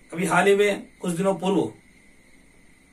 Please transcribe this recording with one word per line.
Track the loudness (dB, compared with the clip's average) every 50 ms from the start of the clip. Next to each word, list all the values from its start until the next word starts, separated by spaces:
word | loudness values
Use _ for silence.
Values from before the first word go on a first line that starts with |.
| -20 -12 -8
अभी | -6 -4
हाल | 0 0 2 4 4
ही | 4
में | 4 2 0 0 -4 -8 -14 _ -10
कुछ | -8 -6
दिनों | -4 -2 -2 -2 -2
पूर्व, | -2 -2 -2 0 0 -2 -2 -6 -14 -20 _ _ _ _ -20 -20 _ _ _ -20 -20 _ _ _ _ -20 -20 -20 _ _ _